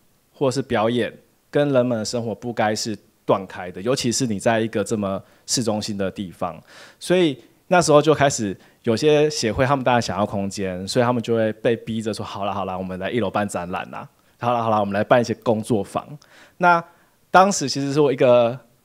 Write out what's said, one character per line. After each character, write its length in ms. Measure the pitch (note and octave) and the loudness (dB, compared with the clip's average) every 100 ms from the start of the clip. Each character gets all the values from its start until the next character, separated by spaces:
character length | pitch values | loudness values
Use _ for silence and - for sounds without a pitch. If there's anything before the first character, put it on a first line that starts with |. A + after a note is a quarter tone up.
| _ _ _ | _ _ _
或 200 | _ C#3 | _ -2
是 100 | B2+ | -2
表 280 | - A2+ A2+ | -2 0 0
演 220 | A#2+ G2 - _ _ _ | 0 -2 -6 _ _ _
跟 200 | D3 D3 | -2 2
人 100 | C3 | 2
们 140 | B2 A2+ | 2 -2
的 80 | G#2 | -4
生 180 | A#2+ | -6
活 120 | A#2 G2 | -6 -8
不 180 | A#2+ | -8
该 220 | A#2 G#2+ A2 | -2 -2 -2
是 220 | A#2 G#2 _ _ - | -6 -8 _ _ -2
断 200 | G#2+ F#2+ | -2 -2
开 240 | - F#2 | -12 -12
的， 100 | F#2 | -8
尤 140 | G#2 C#3 | -4 -2
其 160 | B2 | -2
是 160 | A2 B2+ | -2 -2
你 120 | G2 | -2
在 200 | A#2 A2+ | 0 0
一 80 | A2+ | 0
个 160 | A2 | -4
这 140 | G2 A2+ | -4 -2
么 240 | G2 G2 - _ - | -4 -6 -10 _ -6
市 180 | - | -2
中 180 | A2+ G#2+ | -2 -2
心 160 | G#2 G2+ | -4 -6
的 120 | F#2+ | -6
地 220 | G2 F#2 | -6 -12
方。 300 | - F2+ D#2+ - - - _ | -8 -8 -8 -18 -20 -20 _
所 180 | - F3+ | -2 2
以 200 | E3 C3 - _ _ | 2 -2 -12 _ _
那 140 | F3+ | 2
时 100 | D#3 | 6
候 100 | D3 | 6
就 120 | D3+ | 6
开 160 | C#3+ C#3+ | 4 2
始 260 | - G#2 F2+ - _ | 2 -4 -6 -12 _
有 120 | A#2 A2 | -2 0
些 340 | D3+ D3 D3+ | 2 4 2
协 220 | - A#2 | 0 -4
会， 140 | G#2 C3 | 0 0
他 100 | C#3 | 2
们 80 | |
当 100 | B2+ | 2
然 80 | A#2+ | 0
想 160 | A2+ F#2 | 0 -2
要 80 | G#2 | -2
空 240 | G2+ G2 | -2 -6
间， 380 | G#2 F#2+ F2+ G2 | -6 -6 -6 -4
所 140 | B2+ | 0
以 40 | A#2+ | 2
他 60 | |
们 100 | B2 | 0
就 140 | A2+ A2+ | 0 0
会 160 | A2 | 0
被 220 | G#2+ B2+ A2+ | 0 -2 -2
逼 260 | - A2+ | -4 -6
着 120 | A2 | -6
说 100 | G#2 G2+ | -6 -8
：“好 200 | G2+ G2+ | -8 -6
啦 80 | |
好 120 | G2 F#2+ | -6 -6
啦， 120 | F#2 | -6
我 60 | |
们 140 | F#2 F#2 | -8 -8
来 100 | F#2 | -4
一 80 | A#2+ | -2
楼 100 | G2 | -2
办 180 | G#2 G2+ | -2 -2
展 220 | F#2+ F2 | -4 -6
览 140 | F2+ A#1 | -8 -10
啊， 140 | G#2+ D3 _ _ _ | -14 -16 _ _ _
好 140 | A#2+ | -2
啦 80 | A#2+ | 0
好 80 | A2+ | 0
啦， 100 | G#2+ | 0
我 60 | G2+ | 0
们 80 | |
来 100 | G2 | -2
办 160 | G#2+ B2+ | 4 4
一 40 | |
些 100 | A#2 G#2+ | 4 -2
工 260 | - A2 | 0 0
作 220 | G#2+ A2 | 0 -2
坊。” 240 | F#2+ - - D3 - - - _ | -2 -8 -10 -16 -20 -20 -20 _
那 260 | F3+ E3+ - _ _ _ _ | 4 4 0 _ _ _ _
当 220 | F3+ G3 | 6 6
时 160 | F#3+ C#3 | 4 -2
其 140 | C#3+ | -2
实 120 | C#3 | -2
是 60 | C#3 | 2
我 140 | C#3+ | 2
一 20 | C3+ | 4
个， 440 | C3 A#2+ A#2 C3 - _ | 6 6 4 0 -12 _